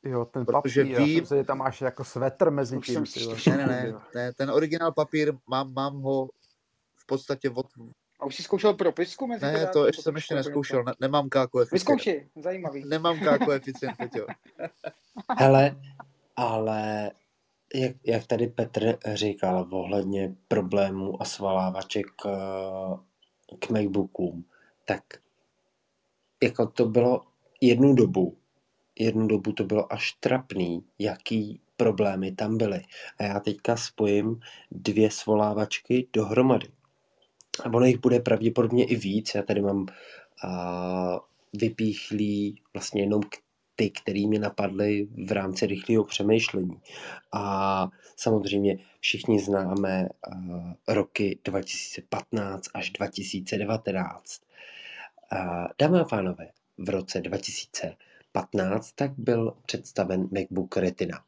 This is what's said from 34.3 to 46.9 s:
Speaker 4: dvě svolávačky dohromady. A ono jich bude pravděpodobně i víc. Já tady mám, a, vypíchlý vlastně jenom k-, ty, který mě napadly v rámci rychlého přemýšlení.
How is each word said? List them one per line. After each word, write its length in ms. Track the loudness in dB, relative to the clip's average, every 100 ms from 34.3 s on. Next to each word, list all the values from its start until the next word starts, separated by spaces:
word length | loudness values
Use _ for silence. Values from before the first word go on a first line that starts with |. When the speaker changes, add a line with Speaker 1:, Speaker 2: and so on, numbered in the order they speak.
| -4 -10 -20 _
Speaker 4:
dvě 400 | -6 0 4 4
svolávačky 960 | 2 0 2 4 0 -2 -4 _ 0 2
dohromady. 540 | -2 2 4 6 4 0 _ _ _ _ _ _ _ _ -8
A 20 | 0
ono 120 | 4 6
jich 140 | 6
bude 200 | 4 4
pravděpodobně 680 | 4 2 4 2 4 4 2
i 100 | 2
víc. 400 | 0 -2 -2 -4
Já 80 |
tady 180 | 0 0
mám, 240 | 2 0 -4 -10 -20 -20 -20 _
a, 760 | -8 -6 -6 -4 -4 -2 -2 -4 -8 _ _
vypíchlý 1080 | -4 -4 0 -2 -2 -6 -4 -2 0 -2 -6 _
vlastně 280 | -12 -4 -2
jenom 200 | 2 0
k-, 160 | -2 -10 _ _ _ -2
ty, 140 | -2
který 380 | 0 -4 -2 0
mě 120 | 0
napadly 680 | -2 -2 -4 0 0 0 -4 -8 -4
v 40 |
rámci 340 | -2 -2 -2 -2
rychlého 360 | -2 2 2
přemýšlení. 800 | 2 0 2 4 2 -2 -4 -8 -16